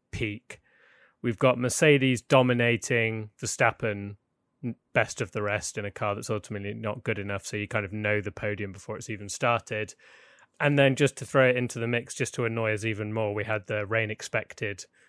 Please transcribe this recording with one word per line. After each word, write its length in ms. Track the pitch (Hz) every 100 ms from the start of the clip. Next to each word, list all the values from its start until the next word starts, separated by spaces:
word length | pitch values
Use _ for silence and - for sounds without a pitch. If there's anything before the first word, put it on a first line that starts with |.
| _
peak. 500 | - 110 104 - - _ _ _ _ _ _
We've 160 | 127 110
got 200 | 135 127
Mercedes 600 | 123 - 156 143 131 123
dominating 1120 | - 135 127 120 120 117 - 120 113 110 107 -
Verstappen, 760 | 117 - 120 - 113 101 101 104 _ _ _ _
n-, 120 | 123 117 _
best 300 | 131 110 -
of 100 | 107
the 80 | 110
rest 360 | 104 104 - -
in 80 | 101
a 40 |
car 240 | - 107
that's 140 | 104 113
ultimately 460 | 107 - 107 101
not 280 | 113 110 104
good 160 | 110 104
enough, 280 | 101 98 -
so 100 | 107
you 100 | 104
kind 200 | 113 101
of 60 |
know 260 | 107 107 104
the 100 | 101
podium 420 | - 110 101 98
before 240 | 95 - 110
it's 100 | -
even 220 | 104 101
started. 640 | - 127 117 - 107 107 - _ - - _ _ -
And 180 | 147 143
then 180 | 139 131
just 200 | 139 -
to 80 |
throw 240 | 123 139 131
it 80 | 123
into 220 | 123 120
the 80 | 117
mix, 260 | 120 120
just 200 | - 123
to 100 | -
annoy 300 | 117 113 110
us 100 | 107
even 260 | 110 104 104
more, 200 | 110 107
we 100 | 104
had 220 | 101 107 98
the 180 | 107 101
rain 240 | 110 107
expected 760 | 110 - 113 - - 107 101 - _